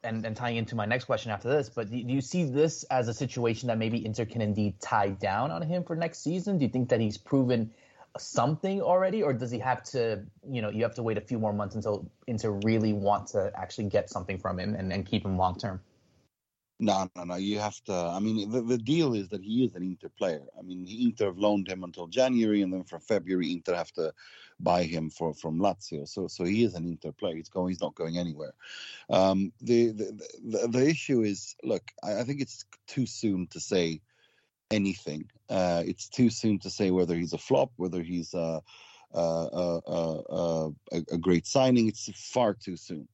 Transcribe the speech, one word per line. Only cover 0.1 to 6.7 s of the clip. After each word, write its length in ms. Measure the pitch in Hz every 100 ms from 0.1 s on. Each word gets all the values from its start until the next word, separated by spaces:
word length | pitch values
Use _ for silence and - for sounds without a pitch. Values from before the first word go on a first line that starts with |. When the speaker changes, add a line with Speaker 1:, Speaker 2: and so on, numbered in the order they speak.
| 113
Speaker 1:
and 120 | 110 107
tying 200 | 123 117
into 200 | 110 113
my 100 | 104
next 200 | 127 -
question 260 | 113 117
after 160 | 101 117
this, 200 | 147 117
but 220 | - 98
do, 100 | 120
do 120 | 120
you 80 | 135
see 240 | 135 180
this 400 | 156 131 160 -
as 240 | - 131 117
a 40 |
situation 540 | 113 131 - 117 113 123
that 100 | 110
maybe 300 | 113 117 107
Inter 180 | 107
can 160 | 113 120
indeed 400 | 107 104 104 95
tie 280 | - 113 101
down 420 | 95 98 98 139
on 120 | 165
him 200 | 160 180
for 140 | 175 165
next 260 | 170 -
season? 340 | 147 180 180 185
Do 80 |
you 60 | 127